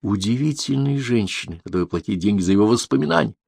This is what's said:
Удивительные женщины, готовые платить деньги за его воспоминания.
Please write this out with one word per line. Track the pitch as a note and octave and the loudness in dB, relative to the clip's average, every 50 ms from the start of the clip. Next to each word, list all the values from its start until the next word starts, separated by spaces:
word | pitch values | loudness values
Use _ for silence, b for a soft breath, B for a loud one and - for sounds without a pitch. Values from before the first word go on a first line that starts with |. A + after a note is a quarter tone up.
| - | -2
Удивительные | A2 G2+ G2+ F#2 G#2 A#2 B2 C#3+ D#3 D3 C#3+ - - C3+ C3+ C#3 C#3 C#3 C#3 | -2 -2 -2 0 -2 0 0 0 -2 -2 -4 -4 -2 -2 0 0 0 0 -2
женщины, | C3+ B2 B2 A#2 G#2 F#2 - - - - E2 E2+ _ | 0 0 0 0 0 0 -4 -8 -8 -10 -12 -14 _
готовые | - - F#2 F2+ - | -6 -2 -2 -2 -2
платить | - F2 E2 - G#2 F2+ | -2 -6 -4 -2 -4 0
деньги | E2 G2+ G#2 G2 | 0 2 2 2
за | F#2 E2+ | 2 2
его | G2 G2 G#2 G#2+ | 4 4 6 4
воспоминания. | A#2 A#2+ - - - C3+ D3+ D3 - E3 C#3+ A2+ G#2 _ _ | 4 2 0 0 0 0 0 2 2 2 0 0 -4 _ _